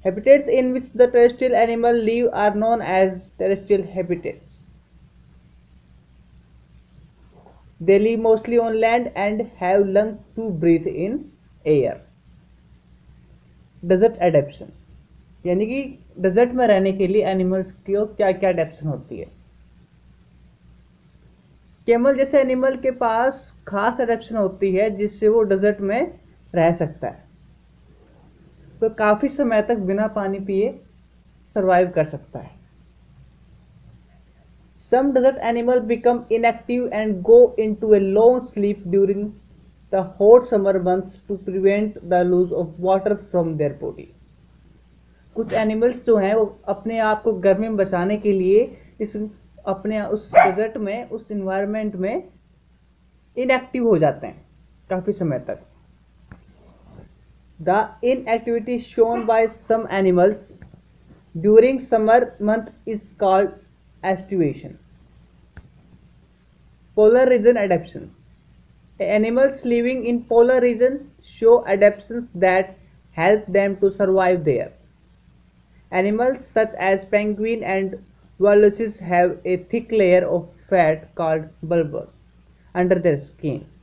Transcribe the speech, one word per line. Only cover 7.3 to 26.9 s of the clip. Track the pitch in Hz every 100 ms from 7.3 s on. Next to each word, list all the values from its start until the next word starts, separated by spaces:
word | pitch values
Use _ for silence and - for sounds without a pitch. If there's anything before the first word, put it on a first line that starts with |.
| _ - _ _ _
They | 165 196
live | 214 226
mostly | 226 220 226 233
on | 226 220
land | 226 240 240 - 202
and | 214 233 -
have | 180 196 196 196
lungs | 220 220 - -
to | 226 165
breathe | 170 165 180 -
in | 190 285 - _ _ _ 151
air। | 151 120 - - _ _ - _ _ _ _ _ _ - - _ - _ _ _ -
डेजर्ट | 175 185 226 226
एडेप्शन, | 175 151 143 - - - _ - _ - _ - 180
यानी | 180 220
कि | 262 269 - - -
डेजर्ट | 190 190 247
में | 247 233
रहने | 196 196
के | 190 185
लिए | 208 190
एनिमल्स | 190 185 190 185
की | - - 196
क्या | 208 208 196
क्या | 185 190
एडेप्शन | 175 160 - 151
होती | 131 - 120
है? | - _ _ _ _ _ _ _ _ _ _ _ - _ _ - _ _ _ _ _ _ _ _ _ _ -
कैमल | 233 262 269
जैसे | 269 285
एनिमल | 262 254 262 262
के | 262 254 233
पास | 226 262 269 - - -
खास | 196 220 240
एडेप्शन | 233 226 - 220
होती | 196 190 196
है | 185 220 196
जिससे | 208 - 214
वो | 226
डेजर्ट | 208 190 208 208
में | 196 226 359 - _ _ _
रह | 175 165
सकता | 170 151